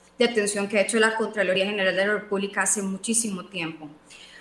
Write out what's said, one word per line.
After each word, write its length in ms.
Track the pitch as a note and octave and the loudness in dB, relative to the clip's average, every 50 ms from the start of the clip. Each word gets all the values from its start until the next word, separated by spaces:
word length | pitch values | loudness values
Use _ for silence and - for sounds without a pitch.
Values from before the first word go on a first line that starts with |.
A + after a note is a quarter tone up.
| - - _ - | -20 -6 _ 2
de 60 | A#3+ | 2
atención 420 | A#3 A#3+ G#3+ G3+ G3+ G3+ G3+ G3+ | 2 2 2 0 0 0 -2 -2
que 100 | G3+ A3+ | 0 2
ha 40 | G3+ | 2
hecho 180 | G3 - A#3 A3+ | 2 2 4 4
la 160 | A3 A3+ A3 | 4 4 2
Contraloría 520 | A3+ G#3+ G#3 G#3+ G#3 F#3+ F#3 F#3+ F#3+ F#3+ | 0 -2 -2 0 0 0 2 2 2 0
General 280 | G3+ G#3+ G3 F#3+ F#3+ E3+ | 0 0 0 0 2 2
de 100 | F#3 G3 | 2 2
la 80 | G#3 G#3 | 2 0
República 480 | G3 G#3 - G3+ G3 G3 G3 - G3+ F#3+ | -2 -2 -2 -4 -2 -2 -2 -2 0 0
hace 180 | G3 - G#3+ | 0 0 0
muchísimo 640 | G3 F#3+ F#3+ F#3+ - A#3 A3 - - G#3 G3 F#3 - | -2 -4 -4 -4 -2 -2 0 0 0 -2 -4 -8 -10
tiempo. 420 | - F#3+ F3 E3 D#3+ D#3+ D#3+ D#3 C#3+ - - _ - - - - - - - | -10 -8 -8 -6 -8 -8 -10 -14 -16 -18 -20 _ -20 -20 -20 -20 -20 -20 -18